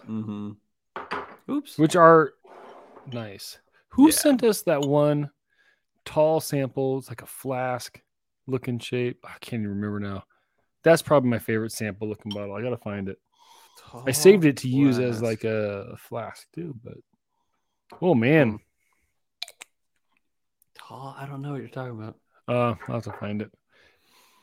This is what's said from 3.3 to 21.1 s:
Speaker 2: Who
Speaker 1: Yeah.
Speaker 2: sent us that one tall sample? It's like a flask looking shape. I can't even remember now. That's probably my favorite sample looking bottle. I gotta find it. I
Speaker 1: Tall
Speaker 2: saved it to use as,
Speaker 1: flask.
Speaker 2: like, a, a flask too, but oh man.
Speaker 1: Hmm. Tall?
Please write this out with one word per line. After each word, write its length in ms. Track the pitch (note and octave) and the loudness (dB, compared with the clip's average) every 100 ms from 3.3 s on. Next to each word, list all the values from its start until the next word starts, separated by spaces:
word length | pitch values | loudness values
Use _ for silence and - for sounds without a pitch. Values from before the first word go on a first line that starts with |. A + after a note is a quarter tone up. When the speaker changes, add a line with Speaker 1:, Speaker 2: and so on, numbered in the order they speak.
| G2 - - _ _ _ | -14 -18 -20 _ _ _
Speaker 2:
Who 180 | - D4+ | 6 6
Speaker 1:
Yeah. 60 | |
Speaker 2:
sent 300 | D#4 D4+ C4 | 6 2 4
us 200 | A#3 G3+ | 2 0
that 180 | - D3 | 0 0
one 480 | C#3+ D3 D3 D3 C#3+ _ _ _ _ _ _ _ - | 2 4 4 2 -2 _ _ _ _ _ _ _ -6
tall 340 | - D#3 D#3+ | 0 2 2
sample? 580 | - C#3+ C3 C3+ C3+ C3+ | 0 -4 -4 -2 -4 -4
It's 120 | B2+ | -6
like 120 | A#2 | -14
a 60 | - | -16
flask 760 | - C3 B2+ B2+ B2 - - _ _ _ _ - | -14 -8 -6 -6 -6 -10 -18 _ _ _ _ -8
looking 320 | B2+ - A#2+ | -6 -4 -6
shape. 440 | - B2 B2 - | -6 -4 -4 -6
I 140 | - - | -14 -20
can't 200 | - A#2+ | -10 -8
even 140 | G#2 G2+ | -6 -6
remember 240 | G#2 G#2 | -6 -6
now. 240 | G2+ G2 - _ _ _ _ _ | -8 -10 -14 _ _ _ _ _
That's 220 | C3 D#3 | 4 4
probably 260 | - D3 B2+ | 4 2 4
my 80 | A2+ | 0
favorite 340 | - A2 A2 | -2 -4 -4
sample 380 | - G#2+ G2 G#2+ | -6 -8 -8 -8
looking 220 | G#2 G#2 | -10 -10
bottle. 240 | G2+ G2+ G2 | -10 -8 -8
I 80 | |
gotta 140 | B2 A#2 | -8 -8
find 300 | A2 G2+ G2 | -8 -8 -8
it. 120 | - _ _ _ - _ - - | -10 _ _ _ -20 _ -20 -20
I 60 | A#2+ | -8
Speaker 1:
Tall 140 | C3 | -4
Speaker 2:
saved 320 | C#3 F#3 G3+ D#3 | 4 8 8 6
it 120 | C3 | 2
to 100 | C3 | 0
use 300 | C3 C#3 B2 | 4 4 4
as, 220 | B2 A2 | 0 -2
Speaker 1:
flask. 40 | |
Speaker 2:
like, 200 | A#2 A2 | -4 -4
a, 460 | A2+ A2 G#2 G2+ - | -4 -2 -4 -6 -10
a 40 | - | -16
flask 500 | - A#2+ G#2+ - - | -12 -10 -10 -14 -18
too, 240 | - E3+ A#2+ | -14 -12 -14
but 120 | A#2 - - _ _ _ _ _ _ _ _ - | -16 -20 -20 _ _ _ _ _ _ _ _ -4
oh 140 | F3+ C3+ | 2 2
man. 340 | A#2 D#3+ B2 | 4 6 4
Speaker 1:
Hmm. 60 | G#2+ - _ _ _ _ _ _ _ - - - _ _ _ _ _ _ _ _ _ _ | 0 -10 _ _ _ _ _ _ _ -20 -18 -20 _ _ _ _ _ _ _ _ _ _
Tall? 420 | - - A#2 C3+ | -20 -20 -16 -16